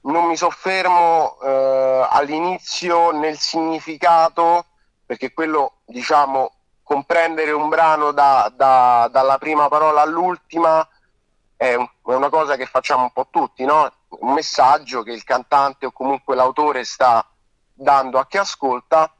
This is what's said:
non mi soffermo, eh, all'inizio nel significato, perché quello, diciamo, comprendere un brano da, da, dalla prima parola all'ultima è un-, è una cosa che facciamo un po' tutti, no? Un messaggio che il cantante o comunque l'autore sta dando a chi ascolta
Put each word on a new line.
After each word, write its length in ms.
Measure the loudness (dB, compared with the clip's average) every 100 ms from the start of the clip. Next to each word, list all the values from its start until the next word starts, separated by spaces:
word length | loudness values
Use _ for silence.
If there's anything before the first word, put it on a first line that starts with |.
non 240 | -4 -2
mi 120 | 0 0
soffermo, 1000 | -2 -4 -4 -2 2 2 4 2 0 -4
eh, 680 | -2 0 2 2 2 2 2
all'inizio 1000 | 0 0 -4 -4 -6 -10 -8 -2 2 2
nel 260 | 0 -4 -6
significato, 1300 | -6 -4 -4 -6 -10 -2 2 2 2 0 0 0 -2 _ _ _
perché 280 | _ -10 -10
quello, 460 | -6 -4 -2 -4 _
diciamo, 640 | _ -14 0 2 2 -2 -4 _ _ _
comprendere 680 | _ -6 -2 0 0 -2 -4
un 180 | -2 -2
brano 440 | 0 2 2 0
da, 360 | 2 2 4 0
da, 540 | _ 2 4 4 4 2
dalla 280 | 2 2 0
prima 280 | 0 0 2
parola 360 | 2 2 2
all'ultima 880 | 2 0 -4 -6 _ -2 2 2 -2 _ _ _ _ _ _ _
è 180 | -2
un-, 160 | -2 -4 _ -4
è 60 |
una 140 | -2 0
cosa 260 | -2 -2
che 120 | -4 -4
facciamo 360 | -6 -2 -2
un 100 | -2
po' 140 | -4 -4
tutti, 360 | -4 -4 _
no? 280 | 0 2 0 _ _ -10
Un 120 | -4
messaggio 680 | -2 -4 2 4 2 0 -8
che 80 | -8
il 140 | -12
cantante 640 | -4 -4 0 0 0 -2 -12
o 40 |
comunque 460 | -8 -6 -6 -4 0
l'autore 480 | 0 2 -2 -2
sta 440 | -8 0 2 2 0 _ _ _ _
dando 480 | _ 2 2 2 -2
a 60 | -2
chi 100 | -4
ascolta 720 | -6 -6 -4 -4 _ 0 0 _